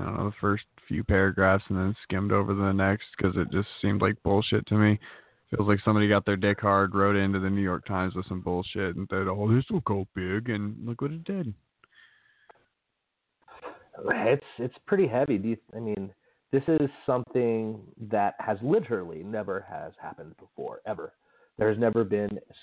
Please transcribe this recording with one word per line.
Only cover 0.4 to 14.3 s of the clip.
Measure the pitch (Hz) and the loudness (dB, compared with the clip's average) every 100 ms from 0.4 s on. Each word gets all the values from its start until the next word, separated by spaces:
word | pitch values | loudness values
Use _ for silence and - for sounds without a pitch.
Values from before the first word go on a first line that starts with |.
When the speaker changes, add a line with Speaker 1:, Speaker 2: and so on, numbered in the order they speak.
Speaker 1:
first | 104 104 - _ - | 0 0 -2 _ -6
few | - | -4
paragraphs | - 98 95 92 95 98 - | 2 4 4 4 4 4 2
and | 95 | -2
then | 95 107 | 0 -2
skimmed | - 95 101 | -4 -2 2
over | 101 101 101 | 2 2 0
the | 98 | 0
next | 98 95 101 - - | 2 2 2 -4 -2
'cause | 95 90 | 0 0
it | 85 | 0
just | 95 104 - | -2 -4 -2
seemed | 101 101 | -2 2
like | 101 107 | 0 0
bullshit | 110 101 107 104 - | 2 2 2 -2 2
to | 107 | 4
me. | 107 104 - - - _ _ | 4 4 -2 -20 -20 _ _
Feels | - 104 | -2 2
like | 101 | 2
somebody | 110 107 104 | 2 4 4
got | 101 | 4
their | 98 98 | 2 0
dick | 101 101 | 0 0
hard, | 104 98 98 98 | 2 2 2 2
wrote | 101 101 | 2 4
into | 98 98 | 2 0
the | 95 | 0
New | 98 | 0
York | 95 87 | 0 -2
Times | - 95 92 85 | -4 -2 -2 -4
with | 92 | -6
some | 92 | -6
bullshit | 92 90 90 - 95 87 | -4 -4 -4 -4 -4 -4
and | 98 | -4
said, | 92 95 | -4 -2
"Oh, | 98 107 | 0 4
this | 117 135 | 4 2
will | 196 | -2
go | - 101 95 | -2 -2 -4
big," | - 90 101 120 | -6 -4 -4 -2
and | 104 104 107 117 | -4 -4 -8 -8
look | 117 | -6
what | 139 | -6
it | 165 165 | -6 -8
did. | 196 139 104 _ _ _ _ - _ _ _ _ - _ _ _ _ _ _ _ _ _ - - - _ - - | -6 -6 -10 _ _ _ _ -20 _ _ _ _ -20 _ _ _ _ _ _ _ _ _ -20 -18 -20 _ -6 -2
Speaker 2:
It's, | 233 - | 0 2